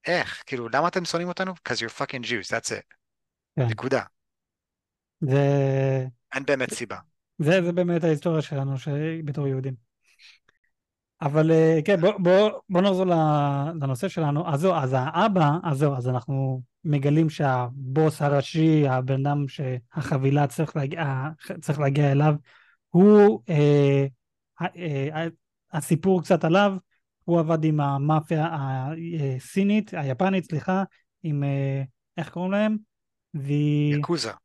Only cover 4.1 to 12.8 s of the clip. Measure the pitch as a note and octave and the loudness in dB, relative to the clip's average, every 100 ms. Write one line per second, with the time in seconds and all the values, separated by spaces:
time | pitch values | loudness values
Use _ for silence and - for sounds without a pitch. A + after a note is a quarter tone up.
4.1 | _ _ _ _ _ _ _ _ _ _ | _ _ _ _ _ _ _ _ _ _
5.1 | _ C#3+ C#3 C#3 C#3+ C3+ C3+ C3+ C3+ C3 | _ 0 2 2 2 0 0 0 -2 -4
6.1 | _ _ C3+ C#3 C#3 B2 - A2+ G2 - | _ _ -8 -2 -2 -2 -6 -10 -12 -16
7.1 | _ _ - D3+ F#3 F3 F3 F3 E3+ E3 | _ _ -4 0 2 2 0 0 0 0
8.1 | D3+ F3 D#3+ D3 C#3+ C3+ C3+ D3+ C#3+ D#3+ | 0 0 -2 -4 -6 -4 -4 -6 -6 -6
9.1 | D#3+ D#3 C3+ C#3 C3 C3 B2+ _ _ _ | -6 -8 -4 -4 -4 -6 -10 _ _ _
10.1 | _ - _ _ _ _ _ _ _ _ | _ -20 _ _ _ _ _ _ _ _
11.1 | _ D3+ D3+ D#3+ D#3+ D#3+ D#3+ D#3 F#3+ F3 | _ -2 2 4 4 4 2 2 2 2
12.1 | G#3 F3 F#3 G#3+ G3+ _ F3+ | 2 4 4 4 0 _ 0